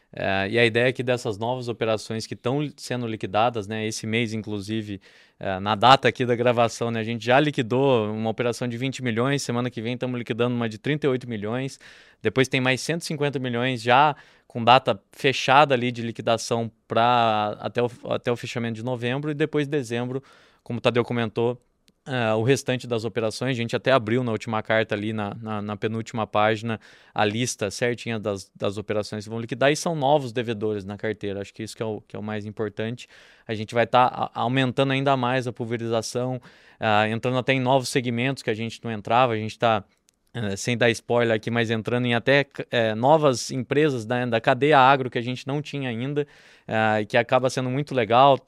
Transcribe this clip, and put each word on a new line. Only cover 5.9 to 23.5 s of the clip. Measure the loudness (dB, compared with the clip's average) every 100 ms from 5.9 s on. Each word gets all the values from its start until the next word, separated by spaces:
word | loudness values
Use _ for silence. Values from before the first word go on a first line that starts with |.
| 8 6
aqui | 0 0
da |
gravação, | 2 2 4 2 0 -4
né? | -4
A |
gente | -4 -4 2
já | 4
liquidou | 4 0 0 2 4 2 0
uma | -2 -2
operação | -2 -2 -2 -4
de | -4
vinte | -6 -4
milhões, | -4 0 0 -2
semana | -2 -2 -2
que | -4
vem | -6 -4
tamo | -4 -6
liquidando | -4 -2 0 0
uma | -4
de | -4
trinta | -4 -2 0
e |
oito | -2 -4
milhões, | -8 -6 -6 -6 -10 -20 -20 -20 _
depois | -2 0 2
tem | 2
mais | 0 0
cento | -2 -6
e | -6
cinquenta | -4 -2 -2
milhões | -4 -2 -2 -2
já | 4 6 6 2 -8 _ _
com | 0
data | 6 8 6 -2 _
fechada | -2 0 0 4 6 6 4
ali | 0
de | -4
liquidação | -6 -4 0 0 0 -2 -4 -8 _
pra, | 2 4 4 4 2 -2 -4
até | -4 -2
o, | -2 -4 -6
até | -4 -2
o | -4
fechamento | -4 -6 -6 -6
de |
novembro, | -6 -4 -4 -4 -4
e |
depois | -2 -2 0 0
de |
dezembro, | -2 -2 -4 -4 -6 -10 -20 _ _
como | -10 -2
o |
Tadeu | 2 2
comentou, | 0 -2 -2 0 -2 -2 _ _ _ _ -8
é, | -2 0
o | 2
restante | 2 2 0 -4 -4
das | -4
operações. | -4 -2 -4 -2 -4